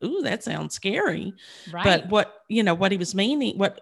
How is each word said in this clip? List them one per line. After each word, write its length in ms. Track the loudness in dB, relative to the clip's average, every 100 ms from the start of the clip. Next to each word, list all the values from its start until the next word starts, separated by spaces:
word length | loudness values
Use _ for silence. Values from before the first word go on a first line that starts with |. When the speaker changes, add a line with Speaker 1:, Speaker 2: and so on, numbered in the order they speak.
Speaker 1:
ooh, 180 | -6 -4
that 200 | -4 -4
sounds 320 | -4 -6 -6 -6
scary. 580 | -4 0 -2 -2 -8 -12 -20 -20 -14
Speaker 2:
Right. 360 | 0 4 4
Speaker 1:
But 80 | 4
what, 340 | 2 2 -4 -4
you 140 | 2
know, 120 | 2 4
what 160 | 2
he 40 | 2
was 180 | -2 0
meaning, 420 | 0 2 -2 0
what, 240 | -2 -2